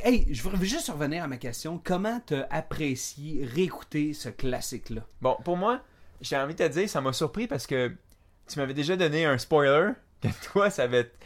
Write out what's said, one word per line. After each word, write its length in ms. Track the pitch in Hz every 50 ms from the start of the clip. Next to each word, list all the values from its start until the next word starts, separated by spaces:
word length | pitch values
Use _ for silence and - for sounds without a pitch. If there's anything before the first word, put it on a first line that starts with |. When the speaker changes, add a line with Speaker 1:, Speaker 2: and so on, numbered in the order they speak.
| -
Speaker 1:
hey, 200 | 247 254 214 - - -
je 80 | - - -
veux 160 | 208 185 180
juste 240 | 196 254 339 311 -
revenir 340 | 170 143 151 135 156 175 170
à 40 |
ma 100 | 143 131
question. 420 | 113 - 120 113 - - 156 170 160 -
Comment 360 | - 180 180 196 220 233 233 -
t'as 220 | - 151 135 135 -
apprécié 960 | - 156 160 - - 143 156 143 131 123 - - - 139 143 156 151 131 139
réécouter 680 | 120 117 170 185 165 - - - - - 151 147 151 147
ce 160 | - - 123
classique-là ? 720 | - - - 127 123 - - - 131 113 - - 113 110 110 - - -
Speaker 2:
Bon, 160 | 127 127 131 - 113
pour 120 | 175 175
moi, 240 | 175 190 220 247 - - - _ - - - - -
j'ai 140 | 135 - 147
envie 200 | 139 135 143 165
de 80 | - 180
te 40 | 156
dire, 200 | 135 170 202 208
ça 120 | - 147
m'a 120 | 131 131 127
surpris 340 | - 165 147 - 202 240
parce 200 | 240 - 135 -
que 280 | - 139 127 123 120 - - _ _ _ _ _ _ _ _ _
tu 120 | - - 147
m'avais 140 | 139 131 139
déjà 220 | 147 143 156 185
donné 280 | 185 180 151 147 160 165
un 120 | 151 135
spoiler 540 | 120 - - 160 151 143 135 139 156 180 214 254 - _ _ _ -
que 60 | -
<laughs> 240 | 104 - - - -
toi, 180 | - 196 202 208
ça 120 | - - 131
avait, 280 | 120 123 123 120 - - - -